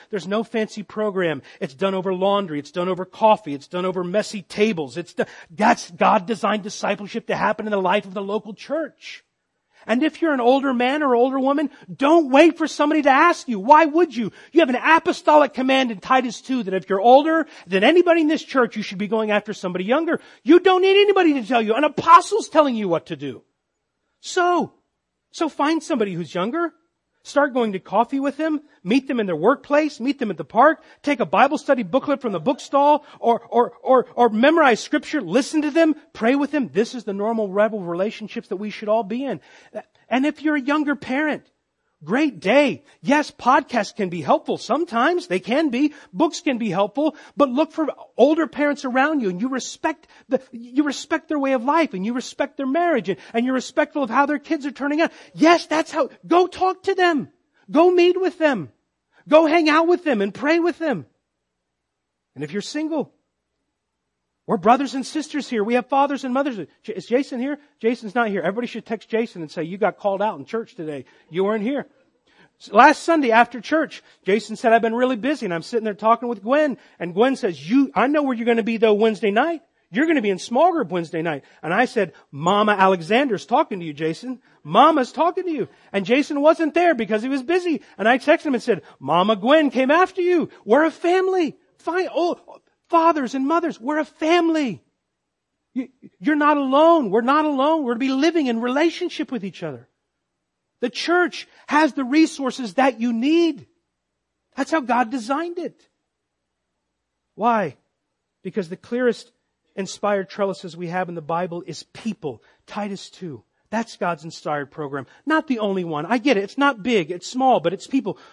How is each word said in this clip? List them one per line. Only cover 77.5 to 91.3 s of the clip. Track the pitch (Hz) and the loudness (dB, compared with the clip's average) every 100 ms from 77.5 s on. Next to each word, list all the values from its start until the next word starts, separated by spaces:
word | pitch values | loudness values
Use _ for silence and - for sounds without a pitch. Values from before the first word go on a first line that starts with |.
| 147 147 | -6 0
"You, | 262 269 | 2 2
I | 180 247 | 2 0
know | 302 | 2
where | 277 233 | 0 -2
you're | 233 | 0
gonna | 233 | 0
be | 226 226 | 0 2
though | 220 208 | 2 4
Wednesday | 226 202 208 | 2 0 0
night. | 202 311 330 - _ _ | 0 0 -2 -10 _ _
You're | 190 330 | -2 2
gonna | 302 | 2
be | 208 | 0
in | 180 | -2
small | - 240 339 | -2 2 2
group | 330 185 | 2 -2
Wednesday | 180 165 170 | -4 -4 -6
night." | 165 143 - _ | -4 -6 -10 _
And | 156 | -4
I | 190 247 | 0 0
said, | 233 185 - _ | 0 -4 -6 _
"Mama | 139 165 202 214 | -4 0 2 2
Alexander's | 202 190 190 160 226 285 190 - | 4 4 2 2 0 2 -2 0
talking | 254 320 196 | 0 0 -4
to | 170 | -8
you, | |
Jason. | 143 160 160 247 247 _ _ | -6 -4 -6 -8 -14 _ _
Mama's | 147 185 302 311 240 | -2 4 4 4 -2
talking | - 330 339 359 | -2 -2 -2 -6
to | |
you." | 294 170 _ _ | -6 -8 _ _
And | 202 | -6
Jason | 185 262 285 294 | 0 0 0 2
wasn't | 294 320 320 | 2 2 0
there | 339 349 262 | 2 2 0
because | 202 214 | -2 -2
he | 254 | -2
was | 277 | -4
busy. | 247 359 359 294 - - | -2 -2 -2 -4 -6 -4
And | 208 | 0
I | 262 | 2
texted | - 320 311 | 2 2 0
him | 240 | -2
and | |
said, | - 185 - - | -2 -4 -6 -10
"Mama | 135 165 202 214 | 0 2 2 2
Gwen | 220 311 294 | 4 4 4
came | 233 262 | 0 2
after | 320 370 - | 2 2 0
you. | 349 349 208 - 202 | 0 0 -2 -6 0
We're | 262 | 2
a | 320 | 2
family. | - 339 370 381 | 0 0 0 0